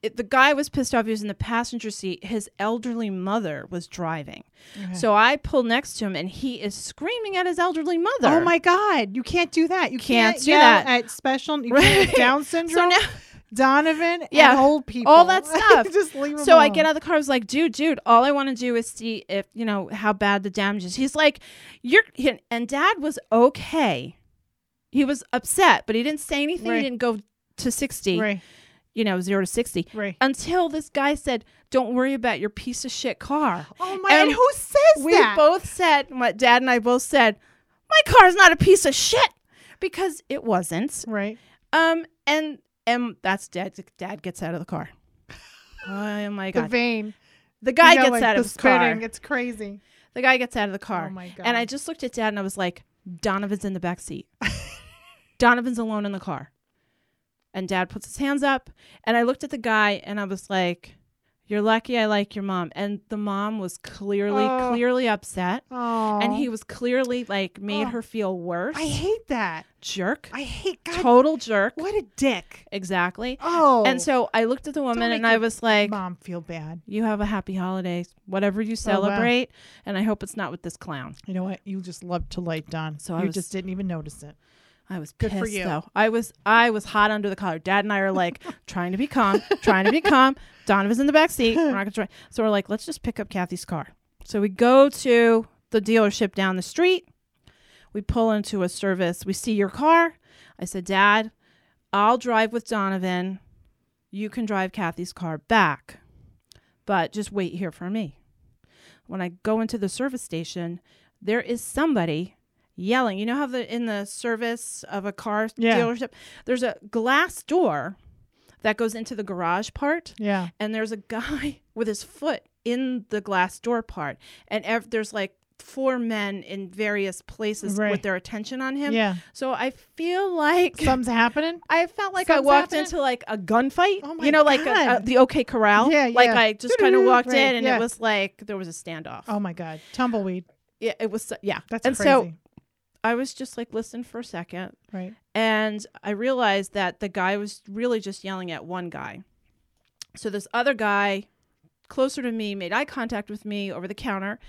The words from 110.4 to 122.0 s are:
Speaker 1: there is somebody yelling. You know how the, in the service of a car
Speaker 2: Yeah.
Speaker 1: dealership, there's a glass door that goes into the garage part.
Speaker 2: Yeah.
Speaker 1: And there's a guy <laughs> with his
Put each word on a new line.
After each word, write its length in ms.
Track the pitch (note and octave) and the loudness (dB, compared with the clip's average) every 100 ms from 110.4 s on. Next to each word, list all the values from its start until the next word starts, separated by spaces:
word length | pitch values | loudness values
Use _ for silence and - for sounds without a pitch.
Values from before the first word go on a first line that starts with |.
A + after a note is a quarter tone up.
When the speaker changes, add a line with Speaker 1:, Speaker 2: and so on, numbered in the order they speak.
| E3 F3+ E3+ F3 _ _ _ _ | -10 -10 -10 -12 _ _ _ _
Speaker 1:
there 180 | F#3+ A#3 | -4 -4
is 200 | - A#3+ | -4 -8
somebody 720 | - - D#4+ A#3+ E3+ D#3 F#3 _ _ _ _ - | -8 -2 0 0 -2 -4 -8 _ _ _ _ -10
yelling. 420 | F#3 B3 A#3+ F#3+ | -2 0 0 -4
You 80 | G#3+ | -4
know 100 | C4+ | -4
how 80 | C#4 | -4
the, 280 | B3 - | -6 -8
in 100 | A#3 A#3 | -6 -6
the 180 | G#3 G3+ | -6 -8
service 800 | - A#3 A3+ A#3 A#3 - - | -8 -6 -4 -4 -6 -10 -16
of 200 | - G3+ | -12 -10
a 80 | G3+ | -8
car 380 | G3 A3 G#3 A3+ - | -8 -6 -4 -4 0
Speaker 2:
Yeah. 200 | A3+ A#3+ | 2 2
Speaker 1:
dealership, 340 | A#3 A#3 C4 - - - - | 2 -2 -8 -12 -20 -12 -6
there's 160 | B3 | -2
a 140 | A#3+ - G#3 | -2 -6 -8
glass 520 | A3+ A#3 C#4 F4 - | -4 2 2 0 -4
door 540 | - E4+ C#4 D3 C#3+ G3 _ _ _ _ _ _ | -2 0 2 0 -6 -10 _ _ _ _ _ _
that 140 | G#3+ G#3 | -4 -2
goes 180 | A3+ | -4
into 200 | A3 A3 | -6 -10
the 80 | G#3+ | -10
garage 460 | G3 F3+ E3+ F3+ A3 | -8 -6 -2 -2 -4
part. 400 | - C#4+ E4 - - | -4 -2 -2 -6 -8
Speaker 2:
Yeah. 300 | G#3 G3 F3 - | -4 -2 -4 -8
Speaker 1:
And 160 | G#3+ | -6
there's 180 | A3 A3 | -4 -6
a 40 | A3 | -8
guy 640 | - A3+ A#3 D4 C#4+ - _ | -10 -10 -6 -6 -8 -10 _
<laughs> 80 | |
with 140 | A3 A3 | -6 -4
his 140 | G#3 | -6